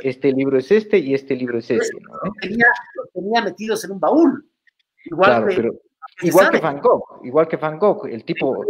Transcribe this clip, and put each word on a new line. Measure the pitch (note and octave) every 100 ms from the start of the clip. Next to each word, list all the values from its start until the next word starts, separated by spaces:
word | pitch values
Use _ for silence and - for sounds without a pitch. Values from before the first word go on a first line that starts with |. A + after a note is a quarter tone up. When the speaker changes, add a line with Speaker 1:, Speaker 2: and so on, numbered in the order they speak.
Speaker 1:
este | C3+ B2+ C#3+
libro | C3 C3+ C3+
es | C3
este | G#3+ G#3+ G3+
y | C3+ C3+
este | C#3 B2+
libro | B2 A#2
es | -
este, | A2+ - -
¿no? | - -
Speaker 2:
Los | - -
tenía, | - A4+ A#3 - - -
los | -
tenía | F3+ F#3 A3+
metidos | G#3 - G#3+ G#3+ F3+
en |
un | G3
baúl. | D#3 C4+ D#4+ - - _ _ _ _ _ -
Igual | E3+ F#3+
Speaker 1:
Claro, | A#3 G#3
Speaker 2:
que, | F3+
Speaker 1:
pero | A2+ - _ _ - -
Speaker 2:
que | F3
Speaker 1:
igual | D#3+ C#4+
Speaker 2:
sabe. | -
Speaker 1:
que |
Van | D#3+ C#3
Gogh, | A#3+ B3 - - B2+
igual | C#3 D#3+
que | D#3+
Van | D#3 D#3
Gogh, | G#3 E3 -
el | A2+
tipo | - - C#3+
Speaker 2:
Sí, | G2+